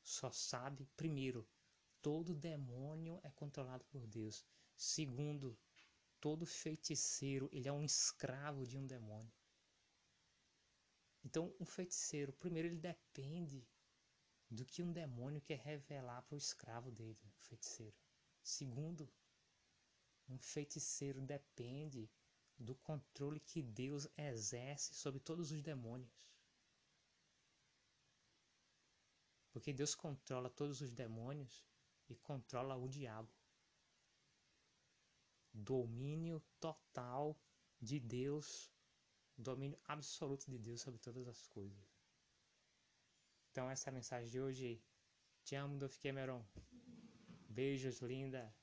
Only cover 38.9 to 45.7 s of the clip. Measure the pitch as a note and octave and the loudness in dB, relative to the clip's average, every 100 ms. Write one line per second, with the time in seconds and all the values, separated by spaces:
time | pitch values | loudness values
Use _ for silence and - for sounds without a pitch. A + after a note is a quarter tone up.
38.9 | _ _ _ _ - A#2 C3 C#3 - - | _ _ _ _ -6 -2 0 0 -2 -2
39.9 | D3+ C3+ - C#3+ C#3 - B2+ A2 A#2 - | -2 -2 0 2 0 -2 -4 -4 -4 -4
40.9 | A#2 - A#2+ B2 A#2+ - A2 G2 G2 F#2+ | -6 -6 -6 -6 -8 -10 -6 -6 -8 -18
41.9 | _ _ _ _ _ _ _ _ _ _ | _ _ _ _ _ _ _ _ _ _
42.9 | _ _ _ _ _ _ - B2+ C3+ - | _ _ _ _ _ _ -2 -2 -2 -2
43.9 | C3 A#2 B2 A#2 B2+ C3+ C3 B2 A#2 - | -4 -2 -4 -2 0 0 0 -2 -2 -8
44.9 | _ _ _ _ _ - C#3 C#3+ | _ _ _ _ _ -4 -2 0